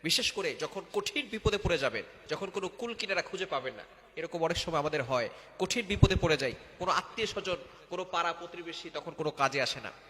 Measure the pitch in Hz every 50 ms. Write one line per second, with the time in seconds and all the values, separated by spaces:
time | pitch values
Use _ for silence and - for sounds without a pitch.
0 | - 160 165 - 226 - - 208 180 156 120 - 151 151 - 196 170 - - 208
1 | 202 - - 294 269 202 - 214 - 220 202 202 - 180 175 147 139 123 110 107
2 | 92 - - - - - 156 151 196 190 - 202 190 175 - - 233 233 220 -
3 | 220 196 196 175 - - - 175 185 - 151 139 127 131 113 107 - - - -
4 | - - - 156 160 160 - 170 165 160 170 - - 180 160 151 147 151 156 147
5 | 131 120 135 123 117 101 - - - - - - 190 185 - 240 220 180 202 190
6 | - 190 185 - - 165 156 143 135 127 110 - - - - - 175 185 170 175
7 | - - - - 220 - - 208 175 185 175 - - - - - - - 180 180
8 | 185 185 - 170 170 170 165 165 175 170 - 175 170 165 156 - - 165 - 147
9 | 143 170 151 - 156 151 - - 139 135 135 143 127 - - 131 110 98 - -
10 | -